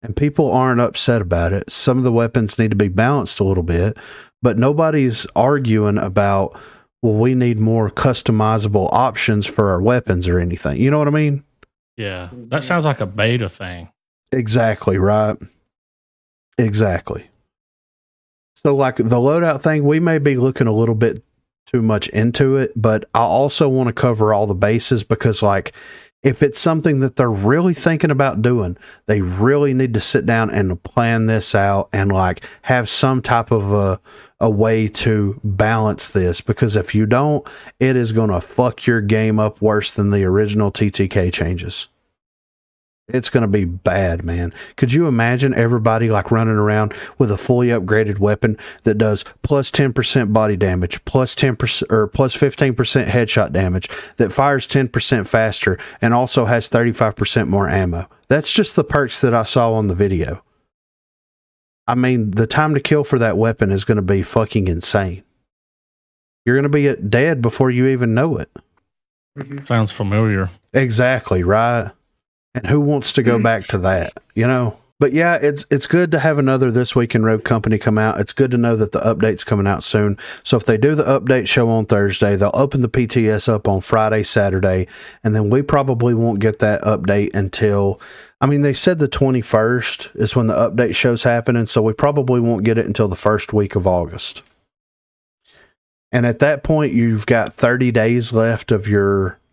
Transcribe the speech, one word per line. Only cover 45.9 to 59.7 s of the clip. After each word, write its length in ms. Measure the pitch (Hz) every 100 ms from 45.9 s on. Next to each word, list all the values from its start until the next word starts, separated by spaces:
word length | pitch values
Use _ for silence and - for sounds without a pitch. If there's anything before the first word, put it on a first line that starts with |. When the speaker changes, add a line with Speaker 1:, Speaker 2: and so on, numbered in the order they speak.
| 110 113
Speaker 1:
like, 220 | 104 98
running 240 | 117 113 107
around 360 | 104 107 107 - - -
with 120 | 123
a 60 | 101
fully 320 | - 123 123
upgraded 500 | 117 92 107 107 104
weapon 400 | 101 104 113 107 - -
that 160 | - 107
does 260 | 110 104 - -
plus 260 | - 143 131
ten 220 | - 139
percent 400 | 120 113 131 110
body 240 | 110 107 101
damage, 480 | 98 92 90 -
plus 320 | - 135 127 -
ten 180 | 135
percent 380 | 117 117 - -
or 160 | 110 107
plus 260 | - 131
fifteen 400 | - 143 - 143
percent 340 | 120 120 135 113
headshot 440 | 95 113 - 101
damage, 360 | 80 95 90 - - - -
that 160 | 107
fires 340 | - 139 139 -
ten 220 | 143 127
percent 400 | - - 123 95
faster 500 | 113 110 101 - 92 - -
and 120 | 117
also 320 | 120 123 - 113
has 200 | 120 110
thirty-five 480 | 120 117 107 113
percent 340 | - 101 - 110
more 200 | 98 98
ammo? 400 | 87 92 85 85 _ _
That's 260 | 143 151
just 220 | - 202
the 80 | -
perks 380 | 147 147 135 -
that 120 | 131
I 120 | 117
saw 280 | 110 - 117